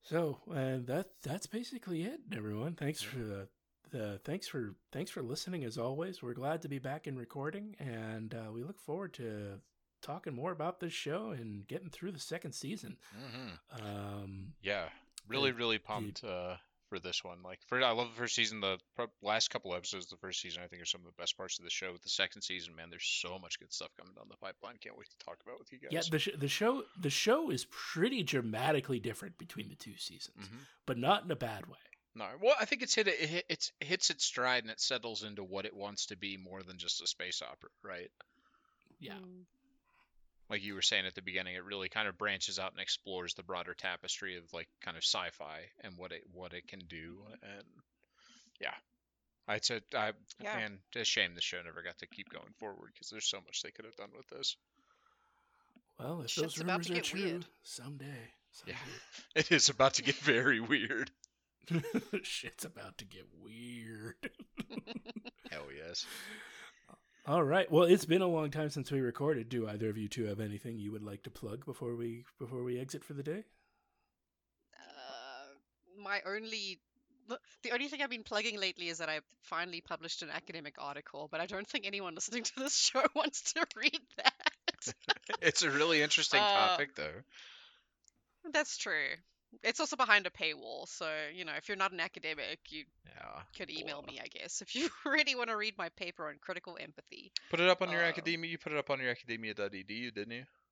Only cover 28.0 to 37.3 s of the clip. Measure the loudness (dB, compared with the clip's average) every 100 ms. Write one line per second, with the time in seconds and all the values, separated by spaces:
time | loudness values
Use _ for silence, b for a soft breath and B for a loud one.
28 | 4 4 2 2 2 2 4 4 4 0
29 | 0 -4 -8 -12 -14 -10 -10 -10 -14 -8
30 | -10 -8 -12 -12 -14 -14 -18 B -6 0
31 | 4 4 4 -2 -2 -6 -10 -16 -20 -20
32 | _ -8 -8 0 4 6 4 0 2 4
33 | 4 4 2 0 -2 -2 -4 -6 -2 2
34 | 2 2 0 2 4 4 2 -2 0 0
35 | 0 -4 -6 -8 -4 -4 -4 -4 -6 -4
36 | -6 -4 -6 -6 -8 -8 -6 -6 -2 -2
37 | -2 -4 -4